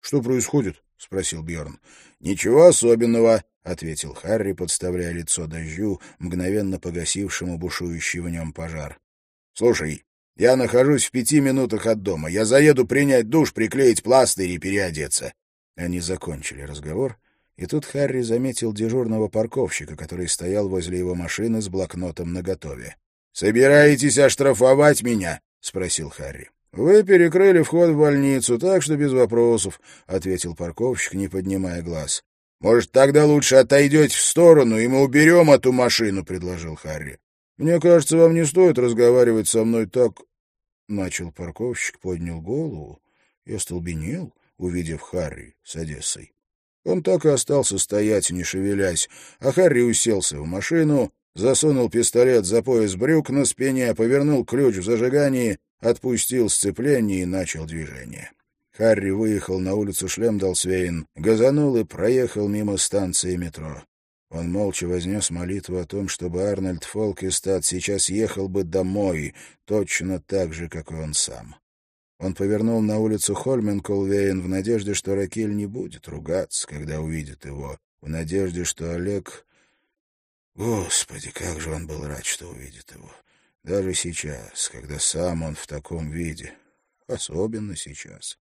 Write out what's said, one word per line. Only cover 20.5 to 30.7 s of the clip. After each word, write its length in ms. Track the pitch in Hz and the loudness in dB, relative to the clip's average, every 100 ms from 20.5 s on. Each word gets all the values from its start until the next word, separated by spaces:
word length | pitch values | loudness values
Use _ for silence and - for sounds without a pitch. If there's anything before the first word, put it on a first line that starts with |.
| 101 101 | -2 -2
возле 300 | 92 87 90 | -4 -4 -4
его 180 | 90 87 | -4 -6
машины 460 | 85 - 113 113 | -6 -4 -2 -2
с 80 | 101 | -4
блокнотом 640 | 95 90 - 90 80 85 | -6 -6 -6 -8 -8 -8
наготове. 640 | 87 87 92 78 64 58 - _ _ _ | -8 -6 -8 -8 -14 -16 -18 _ _ _
«Собираетесь 840 | - 101 113 135 147 147 139 143 120 | -2 2 6 8 8 8 6 2 6
оштрафовать 840 | 143 - 143 110 131 135 147 147 | 4 6 2 6 6 8 6 4
меня?» 360 | 120 113 87 76 _ _ | 0 -2 -2 -8 _ _
спросил 480 | - 95 90 - 73 | -10 -6 -4 -4 -8
Харри. 400 | - 69 67 - _ _ | -12 -14 -14 -18 _ _
«Вы 320 | - 139 208 | -2 6 6
перекрыли 600 | 190 185 170 175 196 180 | 8 6 6 6 6 6
вход 260 | 151 165 175 | 4 4 4
в 80 | 147 | 6
больницу, 600 | 151 143 139 135 120 120 | 4 4 2 0 0 0
так 240 | 170 190 | 2 2
что 120 | 143 151 | 2 0
без 160 | 143 | 2
вопросов», 720 | 131 117 117 120 117 98 - _ - - | 4 4 4 4 2 -2 -10 _ -20 -8
ответил 500 | 92 95 90 87 80 | -6 -4 -4 -6 -8
парковщик, 600 | 85 | -10